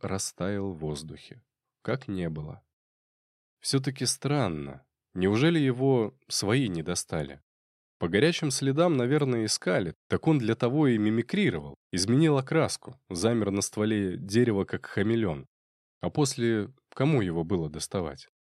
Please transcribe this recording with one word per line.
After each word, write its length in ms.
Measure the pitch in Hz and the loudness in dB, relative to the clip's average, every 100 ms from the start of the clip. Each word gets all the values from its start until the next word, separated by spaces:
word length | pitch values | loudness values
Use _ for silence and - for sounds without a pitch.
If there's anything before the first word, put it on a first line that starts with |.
растаял 720 | 90 98 - - 92 101 98 | -6 -6 -6 -6 -4 -4 -6
в 60 | 82 | -6
воздухе. 640 | 76 73 78 - - - _ _ _ _ | -6 -8 -10 -14 -18 -20 _ _ _ _
Как 260 | - 131 - | -6 -6 -4
не 200 | 92 85 | -6 -4
было. 340 | 78 73 69 _ _ _ _ _ _ _ _ _ _ | -6 -10 -14 _ _ _ _ _ _ _ _ _ _
Все-таки 460 | - 135 131 131 123 | -2 -2 -2 -4 -4
странно. 800 | - 139 147 101 78 69 67 _ _ _ | -2 -2 0 0 -4 -8 -12 _ _ _
Неужели 440 | 92 95 110 160 165 | 0 2 4 4 2
его 560 | 135 123 135 127 104 - - | 2 2 2 2 0 -6 -8
свои 400 | - 101 131 113 | -4 0 2 0
не 140 | 82 | -2
достали? 580 | 80 87 - 82 69 69 _ _ _ _ _ - | -4 -6 -4 -4 -6 -10 _ _ _ _ _ -6
По 100 | 87 | 0
горячим 420 | 101 156 170 151 | 2 2 2 -2
следам, 460 | - 139 139 175 135 | -2 0 2 2 2
наверное, 480 | 120 147 135 120 | 2 2 2 0
искали. 500 | 107 - 180 156 87 - - | 0 -2 0 0 -2 -8 -4
Так 180 | 92 160 | 0 2
он 120 | 151 | 2
для 160 | 110 | 2
того 340 | 113 120 147 143 | 0 0 4 4
и 100 | 110 | 4
мимикрировал. 800 | 107 113 117 196 170 85 71 67 _ | 2 2 0 0 0 0 -6 -16 _
Изменил 460 | 92 98 131 160 139 | -2 2 4 4 4
окраску. 600 | 135 156 117 - - - - | 2 0 0 -2 -12 -18 -10
Замер 420 | 87 110 120 98 | -2 0 2 0
на 100 | 98 | 0
стволе 560 | - 107 107 107 95 92 | -2 0 0 0 -2 -4
дерева, 480 | 95 110 120 98 | 0 4 4 2
как 220 | 90 92 - | 0 -6 -4
хамелеон. 600 | 107 104 117 98 71 - _ _ _ _ _ | -2 0 0 0 -4 -10 _ _ _ _ _
А 100 | - | -4
после 640 | 151 139 - 117 110 98 - _ | 0 0 0 0 0 -2 -10 _
кому 320 | - 143 139 | -2 2 2
его 240 | 92 82 | 2 0
было 260 | 82 90 78 | 0 -2 -2
доставать? 580 | 82 - 98 80 67 - _ _ | -6 -6 -4 -6 -8 -18 _ _